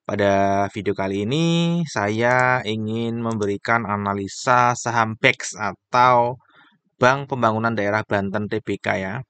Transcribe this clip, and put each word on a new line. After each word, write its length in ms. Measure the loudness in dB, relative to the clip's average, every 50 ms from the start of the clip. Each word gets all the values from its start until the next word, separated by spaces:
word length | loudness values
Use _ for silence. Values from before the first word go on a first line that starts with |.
Pada 640 | _ -6 -2 0 2 2 4 4 2 2 2 0 0 -2 -4
video 240 | -4 -4 -4 -2
kali 240 | -2 -4 -2 -2 -2
ini, 240 | -2 -2 0 0 2 2 2 2 2 2 0 0 -2
saya 800 | -2 -2 -2 -2 -2 0 0 2 2 4 4 4 2 2 0 0
ingin 560 | -4 -4 -2 -4 -4 -2 -2 -4 -4 -4 -4
memberikan 640 | -4 -4 -2 -2 -2 -2 -2 -4 _ 0 0 0 0
analisa 880 | -2 -4 -2 -2 -2 -4 -4 -6 -8 -10 -6 0 2 4 4 4 2 0
saham 400 | -2 -4 -2 0 0 0 0 -2 0
bex 320 | 0 0 0 _ -8 -12 -8
atau 800 | -6 -6 -6 -6 _ _ _ 2 4 6 6 6 4 2 0 -4 -8 _ _ _ -20 _ _ _ _ _ _ _
Bank 320 | _ 4 4 4 2 -2 -6
Pembangunan 480 | -4 0 0 0 0 0 -2 -2 -2
Daerah 240 | 0 -2 0 -2 -2 -2 _
Banten 400 | -2 -2 -2 -2 -4 -4 -4 -2
T 80 | -4 -6 -4
B 160 | -4 -6 -4
K 60 | -2 -4 -2
ya. 180 | -2 -4 -6 -8 -8 -10